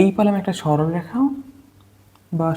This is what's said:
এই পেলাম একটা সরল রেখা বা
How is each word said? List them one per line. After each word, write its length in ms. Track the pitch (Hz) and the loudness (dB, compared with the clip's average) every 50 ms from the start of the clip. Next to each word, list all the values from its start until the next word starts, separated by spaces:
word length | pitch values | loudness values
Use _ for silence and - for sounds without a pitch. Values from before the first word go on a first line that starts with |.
এই 80 | 190 196 190 | 4 4 4
পেলাম 200 | - 208 208 202 196 | 2 2 2 2 0
একটা 120 | 185 196 - - - | -2 -4 -6 -4 -2
সরল 260 | 156 147 147 156 165 165 175 | 0 0 2 0 0 -2 -4
রেখা 220 | 165 - 233 247 269 285 277 277 - - - - - _ _ - - _ _ _ _ _ _ _ _ - 175 160 | -6 -6 -2 -2 0 -2 -2 -4 -14 -18 -20 -20 -20 _ _ -20 -20 _ _ _ _ _ _ _ _ -8 -4 -2
বা 100 | 165 165 160 | -2 -2 -2